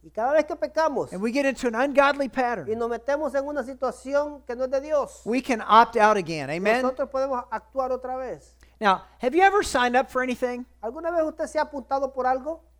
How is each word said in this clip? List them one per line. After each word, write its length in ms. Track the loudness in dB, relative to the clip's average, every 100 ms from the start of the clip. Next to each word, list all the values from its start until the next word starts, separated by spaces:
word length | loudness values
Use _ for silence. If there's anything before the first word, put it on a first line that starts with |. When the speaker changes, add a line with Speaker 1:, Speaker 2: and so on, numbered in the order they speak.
Speaker 1:
Y 60 | -10
cada 220 | -4 4
vez 100 | 4
que 120 | 2 -4
pecamos 560 | -4 0 0 0 -4
Speaker 2:
and 100 | -4
we 80 | -2
get 140 | 0 0
into 220 | 0 -4
an 60 | 0
ungodly 500 | 2 4 4 2 -2
Speaker 1:
y 20 |
Speaker 2:
pattern, 380 | 0 -2 -2 -4 -4
Speaker 1:
nos 120 | -4
metemos 440 | -4 -2 -2 -2 -2
en 100 | -4
una 160 | -6
situación 800 | -6 -6 -6 -6 -2 -2 -2 -8 -12
que 80 | -6
no 80 |
es 60 | -2
de 100 | -4
Dios, 420 | 0 -2 -2 -8
Speaker 2:
we 160 | -4 -2
can 220 | -2 -4
opt 340 | 6 6 6 4
out 200 | 4 4
again, 320 | -2 -6 -4
amen? 320 | -2 2 2
Speaker 1:
nosotros 260 | 0 -4 -6
podemos 360 | -4 -4 -4 -6
actuar 420 | -12 _ -4 -4
otra 240 | -4 -6 -8
vez. 400 | -8 -12 -16 _ -20 _
Speaker 2:
Now, 220 | 2 2 -2 _
have 120 | 0
you 100 | 4
ever 200 | 4 4
signed 320 | 0 0 2
up 160 | 2 0
for 120 | -2
anything? 420 | -2 -2 -4 -4 -12 _
Speaker 1:
¿Alguna 300 | -10 -6 -2
vez 100 | 0
usted 240 | -2 -4 -4
se 140 | -2
ha 20 |
apuntado 500 | -4 -6 -4 -4 -2
por 140 | -2 -2
algo? 380 | -2 -4 -10 _